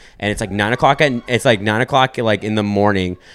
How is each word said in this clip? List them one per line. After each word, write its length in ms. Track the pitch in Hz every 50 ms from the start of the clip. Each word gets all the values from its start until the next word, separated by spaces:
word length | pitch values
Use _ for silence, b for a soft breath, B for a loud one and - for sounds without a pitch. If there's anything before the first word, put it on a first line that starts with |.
| b b b b
and 100 | 101 104
it's, 100 | 104 -
like, 120 | 113 95
nine 200 | 98 104 104 107
o'clock 280 | 123 - 156 135 139 143
at, 100 | 156 143 123 120 -
it's, 180 | - 123 110 -
like, 160 | 139 117 95
nine 200 | 101 107 107 113
o'clock, 360 | 120 - 143 131 131 131 -
like, 280 | - 117 110 107 95 101
in 100 | 107 107
the 80 | 107
morning, 540 | 104 104 101 101 101 104 101 95 92 90 90 - B B